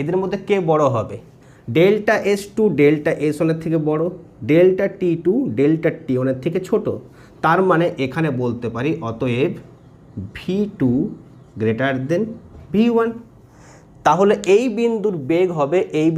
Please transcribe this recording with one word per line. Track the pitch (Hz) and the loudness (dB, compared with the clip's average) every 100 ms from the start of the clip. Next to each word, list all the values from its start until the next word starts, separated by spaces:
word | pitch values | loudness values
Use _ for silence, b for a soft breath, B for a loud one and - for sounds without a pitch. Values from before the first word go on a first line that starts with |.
এদের | 147 185 | -2 -2
মধ্যে | 190 202 196 | -2 -4 -2
কে | 196 160 | 0 2
বড় | 151 143 120 | 2 2 0
হবে? | 101 98 - - b b - 120 | -4 -10 -18 -20 b b -2 4
ডেল্টা | 190 214 214 208 196 | 4 4 2 0 0
এস | 202 - | -2 -2
টু | - 214 143 | 0 0 4
ডেল্টা | 147 151 160 139 151 | 4 4 0 -2 -2
এস | 147 | 0
ওয়ানের | 165 160 | -2 -2
থেকে | 160 165 151 | -2 -2 0
বড়, | 156 170 - - - 113 | -2 -4 -6 -16 -10 2
ডেল্টা | 160 185 185 196 - | 6 6 4 -2 -2
টি | 180 165 | -2 0
টু | 165 233 247 113 | 0 0 0 0
ডেল্টা | 143 160 160 - - | 2 2 0 -4 -4
টি | 127 | -2
ওয়ানের | 131 127 | -2 -2
থেকে | 170 180 - | -4 -6 -2
ছোট। | - - 117 - B B - | -2 -2 -6 -12 B B -4
তার | 156 175 190 | 0 2 4
মানে | 165 170 - | 2 2 -2
এখানে | 131 160 160 123 | -4 -2 -2 -2
বলতে | 123 110 113 | -4 -4 -6
পারি | 110 143 160 113 | -4 -4 -4 -6
অতএব | 113 131 120 165 - - - - - - - 95 - | -4 -2 0 -2 -4 -14 -20 -20 -20 -18 -14 -14 -10
ভি | - 190 202 - | -4 -2 -4 -2
টু | 131 123 208 - - - - - | 0 0 -2 -8 -18 -20 -20 -4
greater | 110 113 135 131 135 | -2 0 -2 -2 -2
than | 175 220 - - - - | -2 -4 -8 -18 -20 -4
ভি | 196 240 | 2 2
ওয়ান। | 226 226 226 - - - B B B B - 151 | 2 0 -4 -14 -20 -20 B B B B -2 0
তাহলে | 165 202 - 170 202 | 4 4 2 4 4
এই | 254 214 | 4 0
বিন্দুর | 233 226 208 175 131 | 0 0 -2 -2 -2
বেগ | 165 185 160 | 0 0 0
হবে | 139 175 - 151 | 0 0 0 0
এই | 160 | 2